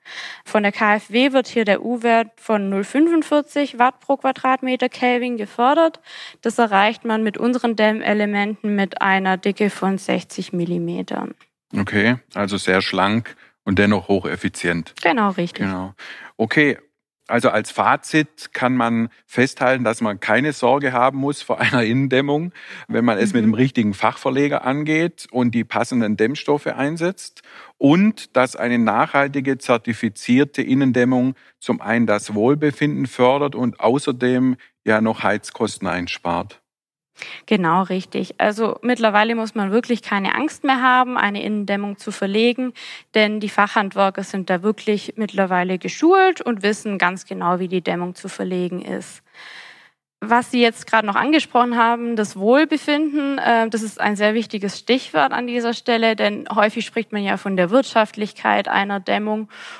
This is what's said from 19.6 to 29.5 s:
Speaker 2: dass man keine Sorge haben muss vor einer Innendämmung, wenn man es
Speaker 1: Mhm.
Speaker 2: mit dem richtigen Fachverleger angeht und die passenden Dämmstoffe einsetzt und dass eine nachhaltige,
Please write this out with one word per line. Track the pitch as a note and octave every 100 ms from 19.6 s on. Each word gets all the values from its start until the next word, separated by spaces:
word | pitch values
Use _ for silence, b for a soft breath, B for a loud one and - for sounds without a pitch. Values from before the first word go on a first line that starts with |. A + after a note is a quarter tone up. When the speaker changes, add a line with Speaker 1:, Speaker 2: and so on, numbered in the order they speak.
| B2+ C3 A2
Speaker 2:
dass | A2+
man | A2 G2
keine | - A2 D3+
Sorge | C#3+ B2 C#3 C#3
haben | B2+ C3 C3+
muss | C#3 C#3+
vor | - A2
einer | A#2+ B2
Innendämmung, | A2 B2+ C3+ B2+ C#3+ D3+ F3 B B B -
wenn | A#2 A#2+
man | G2+
es | G#2+
Speaker 1:
Mhm. | A#2+
Speaker 2:
mit | A2
dem |
richtigen | G#2+ C3 - G#2
Fachverleger | G2 A2 - C3+ C3 C#3+ C#3 B2+
angeht | C#3+ D3+ D#3 E3+ - -
und | B2+ B2 A#2
die |
passenden | - G#2+ - B2+ A2 G#2
Dämmstoffe | A2 C#3+ - D3 -
einsetzt | A#2 C#3 E3 F3 - - - B B B _
und | C#3 F3 G#3+ - - B2+
dass | B2+ -
eine | A#2+ A#2+
nachhaltige, | A2 A2 D#3 C#3 C#3 C#3 C3+